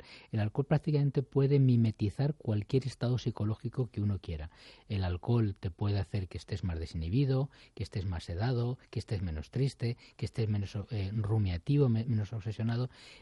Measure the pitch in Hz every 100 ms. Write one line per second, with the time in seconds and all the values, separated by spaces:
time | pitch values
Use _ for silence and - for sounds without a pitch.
0 | - - - 110 104 - 135 151 - 147
1 | 143 143 131 139 139 143 131 120 113 107
2 | 104 - 139 156 - 104 104 135 127 -
3 | 120 123 - 110 107 107 120 - 120 -
4 | 104 98 - 78 78 - - - - 101
5 | 92 90 - 120 110 98 98 - 101 101
6 | 92 101 90 - - 107 95 82 82 82
7 | 80 113 139 131 139 - - - 101 110
8 | 95 85 - 85 113 123 120 123 - -
9 | - 104 90 78 80 - 135 - 117 120
10 | - - 107 - 107 104 101 - 98 110
11 | 95 113 101 110 101 87 - 143 135 113
12 | 117 110 101 113 113 104 110 117 127 -
13 | - -